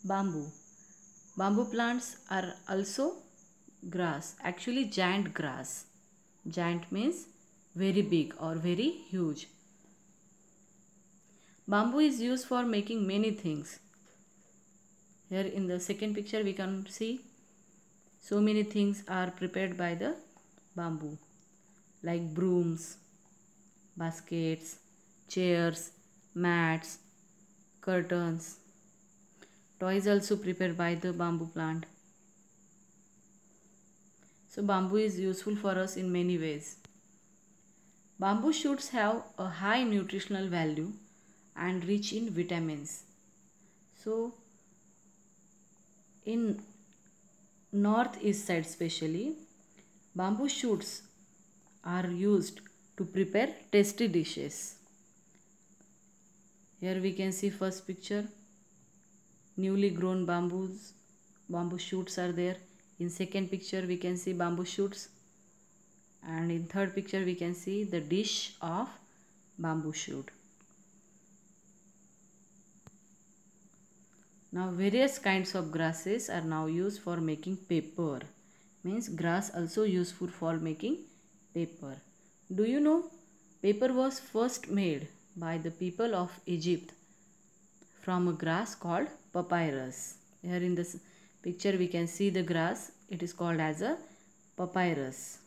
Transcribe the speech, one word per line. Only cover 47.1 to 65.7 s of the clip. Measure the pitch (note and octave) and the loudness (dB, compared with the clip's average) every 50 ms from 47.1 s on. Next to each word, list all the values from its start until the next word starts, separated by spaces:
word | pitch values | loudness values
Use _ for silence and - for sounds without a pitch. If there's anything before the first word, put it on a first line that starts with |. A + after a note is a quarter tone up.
| - - - - - - - - - - - - - | -20 -20 -20 -20 -20 -20 -20 -20 -20 -20 -16 -2 0
northeast | G3+ G3+ G#3 G#3+ A#3 B3 B3 - - - G#3 G3+ G#3 - | 2 4 4 4 4 4 2 -2 0 0 2 2 2 0
side | - F3+ E3 D#3 | 0 0 0 0
specially, | D#3+ - - E3+ E3 D#3+ - D#3+ D#3 D#3+ F3 A3+ D4 D#4+ D#4 - - - - - - - - - _ _ - - - _ | -2 -4 -4 -2 -2 -2 -2 -2 -2 -2 -2 -2 -4 -4 -6 -10 -20 -20 -20 -20 -20 -20 -20 -20 _ _ -20 -20 -10 _
bamboo | F3 F3+ F#3+ G#3+ G#3+ C4+ | -2 0 2 2 2 2
shoots | C#4+ C#4 - - A#3+ G#3 E3+ - - - - - - - - - _ - _ - _ _ - _ - - - - | 0 0 0 2 2 2 0 0 -8 -10 -12 -14 -18 -20 -20 -20 _ -20 _ -20 _ _ -20 _ -20 -20 -12 -6
are | E3+ F3 F3+ F3+ | -4 -2 0 0
used | F3 F3 F3 F#3+ G#3 G#3 F#3 - - - - - - - - - - - | 0 0 2 4 6 6 6 4 2 -8 -14 -20 -20 -20 -20 -20 -20 -6
to | - F#3+ | -6 -6
prepare | E3 - F#3+ F#3+ F#3+ F#3+ G3+ A#3+ - - - - - - | -2 2 0 0 4 4 2 2 2 0 -8 -8 4 6
tasty | G#3 G3+ G#3 - - A#3+ | 6 6 6 4 2 0
dishes. | G#3+ E3 E3+ D#3+ - - - C#3 C#3+ - - - - - - - - - - - - - - - - - - - - - - - - - - - - - - - - - - - - - - - - - - - - - - | 2 4 2 0 0 -4 -6 -6 -6 -6 -8 -10 -12 -14 -16 -20 -20 -20 -20 -20 -20 -20 -20 -20 -20 -20 -20 -20 -20 -20 -20 -20 -20 -20 -20 -20 -20 -20 -20 -20 -20 -20 -20 -20 -20 -20 -20 -20 -20 -20 -20 -20 -20 -14 -6
Here | F3 F#3 F#3+ F#3+ | -4 -2 0 2
we | F#3 G3 | 0 0
can | F#3 F#3+ F#3+ F#3+ F#3 | 0 2 0 0 0
see | F#3 - G3+ | 0 0 -2
first | F#3+ - F#3+ F#3+ F#3 - - | 0 0 -2 -2 -2 -4 -8
picture, | - F#3 - - - G3+ G#3 G#3 - - - - - - _ _ _ _ - - _ _ - _ _ - - _ _ - - - - _ | -8 -10 -8 -6 -4 -2 -2 -2 -4 -10 -16 -20 -20 -20 _ _ _ _ -20 -20 _ _ -20 _ _ -20 -20 _ _ -20 -20 -20 -12 _
newly | F#3 F#3+ F#3+ F#3+ G3+ G3+ G3+ | -2 0 2 4 4 4 4
grown | F3 E3 F3 F#3 F#3 F#3 F3+ | 4 2 0 2 2 2 2
bamboos, | F3 F3 F3 F3 F3+ F3 F#3 F#3+ F#3+ F#3+ G#3+ - - - - - - - - - - - - - - | 2 2 2 2 0 0 -2 -4 -4 -8 -10 -14 -18 -20 -20 -20 -20 -20 -20 -20 -20 -20 -20 -10 -6
bamboo | F3 E3+ F3 F3 F3 | -4 -2 -2 -2 -4
shoots | F3+ - - - F#3 F#3 F3+ - | -6 -6 -4 -4 -4 -4 -4 -4
are | - F3+ F3 | -4 -2 -2
there. | E3+ E3+ F3 F3+ F#3 F3+ - - - - - - - - | 0 0 0 0 -2 -4 -10 -20 -20 -20 -20 -20 -8 -6
In | F3 F3 | -6 -6
second | E3+ - G3 F3+ - G3 F#3+ F3+ | -2 -4 -6 -2 -2 -2 -2 -2
picture | G3 F#3+ F#3+ - - F#3+ F#3 | -4 -6 -6 -4 -4 -4 -2
we | F3+ F3+ | -2 -2
can | F3 - F3+ F3+ | -2 0 -2 -2
see | F3+ - F#3+ F#3 | -2 -2 -4 -2
bamboo | F3 F3 E3+ F3 E3+ F3+ | 0 0 0 0 -2 -2
shoots, | - - - G3 G3 G3 - - - - - _ - _ _ _ - _ _ _ _ | -4 -2 -2 -2 -2 -2 -8 -14 -16 -18 -20 _ -20 _ _ _ -20 _ _ _ _